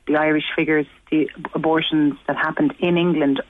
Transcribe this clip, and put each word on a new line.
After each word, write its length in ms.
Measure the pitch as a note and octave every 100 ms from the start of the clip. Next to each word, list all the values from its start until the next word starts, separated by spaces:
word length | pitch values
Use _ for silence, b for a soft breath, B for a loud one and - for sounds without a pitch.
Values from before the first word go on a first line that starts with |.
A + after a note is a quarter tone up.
| -
the 80 | D3+
Irish 300 | D#3 D3+ - -
figures, 300 | D#3 D#3 C#3+ - _
the 180 | D#3 C#3+ - -
abortions 600 | E3 D#3+ D#3+ D#3+ D#3 D3 C3+ -
that 80 | C#3+
happened 380 | D3+ D#3+ D3 -
in 180 | F3 F3
England 420 | F3 D#3 C#3+ C3+